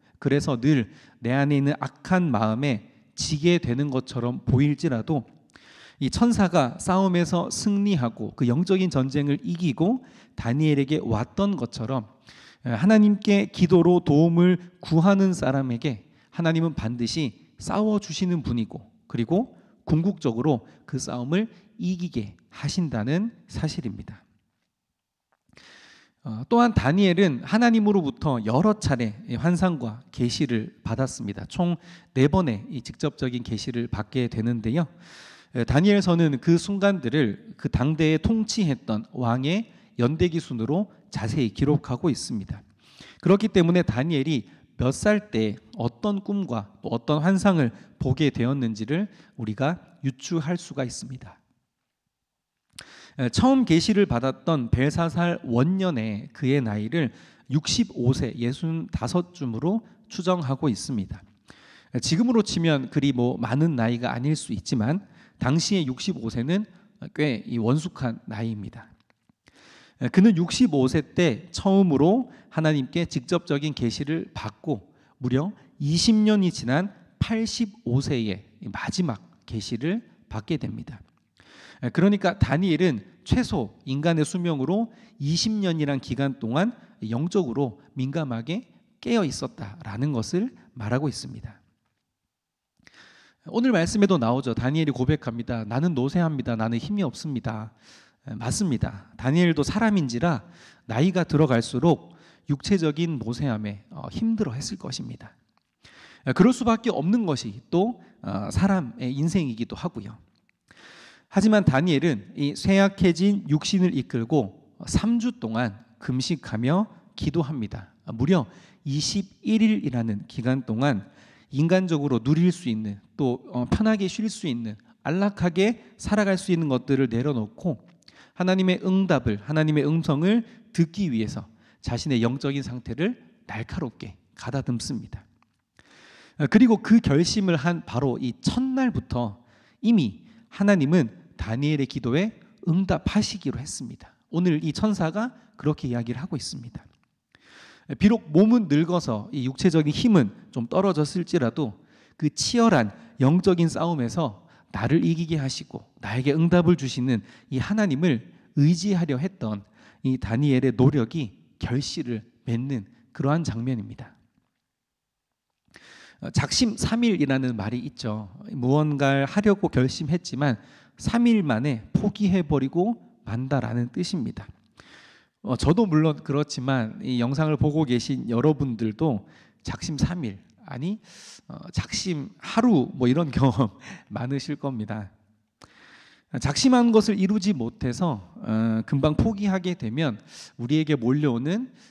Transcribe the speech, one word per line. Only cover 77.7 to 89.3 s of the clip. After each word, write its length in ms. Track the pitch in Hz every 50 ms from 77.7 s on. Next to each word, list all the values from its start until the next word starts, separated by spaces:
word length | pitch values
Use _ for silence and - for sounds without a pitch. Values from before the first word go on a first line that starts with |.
| - - - 120 120 139
세의 440 | 135 - 143 120 110 104 90 98 - _ _ - - 101
마지막 720 | 98 - - - - 180 180 143 107 - - _ _ _ -
계시를 640 | - 110 110 - - 120 107 135 170 202 233 - - _ _ _ -
받게 260 | - 113 - - 160
됩니다. 440 | - - - 107 113 - - - - - _ _ _ _ _ _ _ - _ - - - - - - 131
에, 60 | 120
그러니까 500 | - 165 175 208 208 202 - 175 - -
다니엘은 680 | - - 135 165 196 185 156 143 185 175 123 101 - - - _ -
최소 520 | - - 254 240 - 214 151 110 98 - _ -
인간의 400 | 135 131 143 151 170 165 151 151
수명으로 720 | - - 180 175 175 156 135 127 160 190 220 233 226 - - - - _ -
이십 320 | 139 147 170 175 - 220
년이란 480 | 220 208 196 175 165 156 151 143 139 131
기간 400 | - - 123 131 139 139 123 -
동안 340 | 117 110 123 156 196 240 - - - - _ - - 107
영적으로 720 | 117 123 160 175 - 202 170 123 110 135 143 120 98 - - _ -
민감하게 800 | 135 127 135 139 170 151 131 117 113 113 143 175 240 - _ _ _ _ _ _ -
깨어 240 | - 240 233 226 180
있었다라는 880 | 135